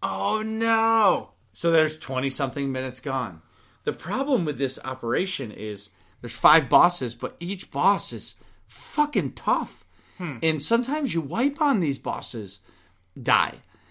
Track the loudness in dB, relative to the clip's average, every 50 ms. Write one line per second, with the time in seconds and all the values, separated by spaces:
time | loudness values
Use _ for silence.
0 | -6 -6 -4 -2 -2 0 0 -2 -2 -4 -4 -2 0 0 2 2 2 4 4 4
1 | 6 4 4 2 0 -6 _ _ _ _ _ -2 0 4 4 4 4 2 0 -6
2 | -8 -6 -4 -2 -2 -2 -2 -2 -4 -4 -2 -2 -4 -2 -2 -4 -4 -6 -8 -8
3 | -6 -4 -2 -2 -2 -4 -6 -12 -18 _ _ _ _ _ _ _ _ -6 -4 -4
4 | -6 -4 -4 -2 0 2 2 2 2 0 -2 -2 -2 -2 -4 -6 -8 -8 -8 -6
5 | -2 -2 0 0 0 -2 -4 -6 -6 -8 -8 -8 -8 -8 -8 -8 -12 -18 _ _
6 | _ _ _ _ -12 -12 -2 2 4 6 6 6 6 6 6 6 6 4 2 0
7 | -4 -6 -6 -6 -8 -8 -8 -8 -8 -6 -6 -8 -8 -8 -2 2 2 4 2 2
8 | 0 -6 -8 -10 -10 -12 -16 -18 -20 -20 -20 _ _ -20 -18 -16 -16 -4 0 0
9 | 0 2 2 0 -2 -2 -4 -6 -2 0 0 0 -2 -4 -10 -16 -20 _ _ _
10 | _ _ _ -8 -8 -8 -6 -2 -2 0 0 0 0 2 2 2 2 0 -2 -2
11 | -2 -2 0 -2 -2 -2 0 0 0 0 0 2 2 2 2 2 2 0 -2 -2
12 | -4 -6 -6 -6 -6 -8 -10 -10 -10 -10 -14 -18 _ _ _ _ _ _ _ _
13 | _ _ -18 -6 2 4 4 4 4 2 -2 -8 -18 _ _ _ _ _